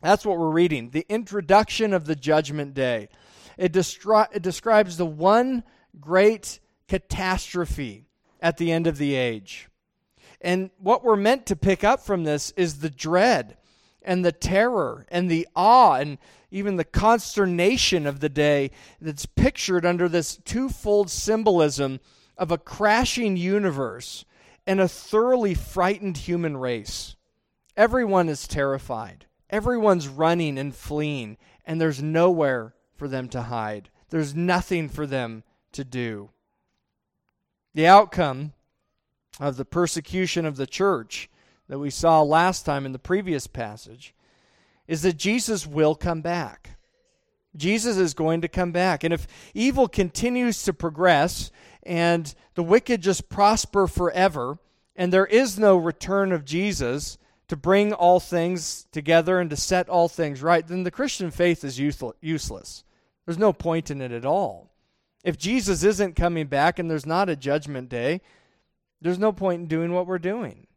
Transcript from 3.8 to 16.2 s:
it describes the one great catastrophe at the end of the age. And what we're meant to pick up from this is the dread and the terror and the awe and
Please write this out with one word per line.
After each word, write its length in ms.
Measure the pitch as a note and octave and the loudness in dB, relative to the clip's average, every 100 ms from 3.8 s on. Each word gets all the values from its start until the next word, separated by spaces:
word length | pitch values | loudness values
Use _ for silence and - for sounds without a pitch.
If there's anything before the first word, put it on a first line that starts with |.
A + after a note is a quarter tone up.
| F3 - G3 G#3+ G#3+ | -2 -6 2 4 4
it 100 | G#3 | -2
describes 540 | F3+ E3+ A3+ G#3+ G3+ E3 | -6 -6 2 2 2 -2
the 100 | F3 | -6
one 580 | D3+ F3+ A3 B3 B3+ - _ _ - | 0 4 4 2 -2 -8 _ _ -20
great 600 | C#3+ F3+ G#3 A3 - - _ _ _ | 0 4 6 4 -8 -16 _ _ _
catastrophe 1160 | F#3+ _ - F#3 F#3 - F3+ E3 - C3 G2+ B2 _ _ _ | -6 _ -4 -2 -2 -2 -4 -4 -4 -6 -10 _ _ _ _
at 160 | E3 E3 | -2 0
the 140 | E3+ | 0
end 160 | E3 E3 | 0 0
of 120 | D3 | -2
the 160 | C#3+ | -2
age. 540 | C3+ B2 A2 F#2+ - - _ _ _ _ _ _ _ | 0 -2 -4 -12 -20 -20 _ _ _ _ _ _ _
And 300 | F3 F3+ F#3+ _ | -2 -2 -2 _
what 240 | G3 A3+ | 0 2
we're 140 | A#3+ G#3+ | 4 2
meant 300 | G3+ C4+ - | 4 2 -2
to 100 | F#3+ | -2
pick 280 | G3 F#3+ | 0 2
up 160 | G3+ B3+ | 2 0
from 240 | - G3 | 0 -2
this 280 | D#3+ D3 - - | 0 -2 -4 -2
is 220 | F3 C#3+ | -2 -2
the 120 | D#3 | -8
dread 680 | C3 D#3+ F3 A3+ G3+ A2 - _ _ _ _ | -8 0 2 4 2 -2 -14 _ _ _ _
and 220 | - F3+ | -4 0
the 80 | F3 | 0
terror 720 | - - F#3+ A#3 A#3 C#3 - - | 0 0 2 2 0 -2 -6 -6
and 180 | F3 F3+ | -2 0
the 200 | E3 E3+ - | 0 -2 2
awe 380 | F#3+ B3 A#3 | 6 8 8
and 240 | C3+ D3 C#3+ | 6 0 -8